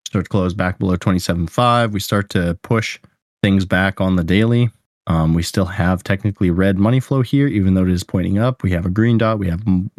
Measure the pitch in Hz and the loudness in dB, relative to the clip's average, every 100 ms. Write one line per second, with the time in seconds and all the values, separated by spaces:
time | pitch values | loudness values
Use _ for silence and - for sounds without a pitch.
0 | - 95 - 101 90 98 92 - 92 87 | -6 -6 -2 -2 -2 -2 -4 -2 -2 0
1 | 95 90 - 87 82 - 120 120 117 101 | 0 -2 -2 -4 -2 0 2 2 0 -4
2 | - 101 98 95 87 85 - 113 - - | -2 -2 0 -2 -2 -4 -2 -2 -4 -10
3 | _ _ _ _ 101 98 92 92 95 - | _ _ _ _ 2 2 2 0 0 0
4 | 95 92 82 98 113 120 120 - _ _ | 0 0 2 2 2 2 0 -4 _ _
5 | - 82 80 82 - 101 90 98 87 92 | -2 0 2 0 0 -2 -2 0 0 0
6 | - 98 101 - 92 85 98 95 107 131 | -2 -4 -4 0 0 2 2 2 2 0
7 | - 135 120 139 139 107 95 92 92 90 | 0 -2 0 0 2 2 2 2 2 0
8 | - 95 90 98 127 127 95 87 90 104 | -2 -4 -2 0 0 -2 -2 -2 0 2
9 | 117 113 110 107 92 85 104 92 98 | 2 2 2 0 -2 -2 0 0 -2